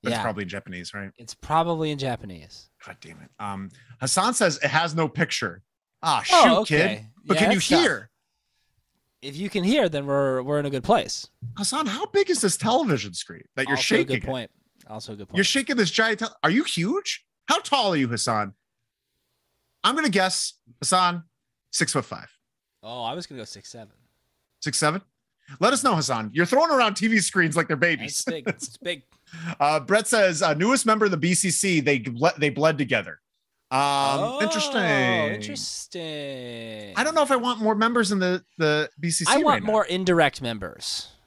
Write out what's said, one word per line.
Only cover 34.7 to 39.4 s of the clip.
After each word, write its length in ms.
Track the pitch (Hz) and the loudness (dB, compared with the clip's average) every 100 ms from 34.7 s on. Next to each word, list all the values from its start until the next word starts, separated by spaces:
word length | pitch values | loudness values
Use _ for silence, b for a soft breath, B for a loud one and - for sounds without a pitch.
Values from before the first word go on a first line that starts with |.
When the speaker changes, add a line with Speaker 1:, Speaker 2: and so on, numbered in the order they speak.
| 262 180 139 127 117 107 107 | 0 0 2 2 0 -2 -4
Speaker 2:
interesting. 1600 | 107 92 - - - 175 160 151 143 135 123 117 113 107 104 202 | -8 -10 -10 -10 -12 -12 -10 -10 -10 -12 -12 -12 -12 -12 -10 -4
Speaker 1:
I 60 | |
don't 100 | 269 | 0
know 80 | 320 | 0
if 80 | 285 | 2
I 60 | 262 | 0
want 240 | 240 233 | 0 -2
more 140 | 214 208 | 0 2
members 360 | 226 240 196 | 2 2 0
in 60 | 202 | 0
the, 260 | 185 180 _ - | 0 -2 _ -2
the 320 | 156 151 151 - | 0 2 -2 -4
B 120 | 165 | -4
C 140 | 160 175 | 0 2
C 60 | |
Speaker 2:
I 60 | |
want 80 | 277 | 4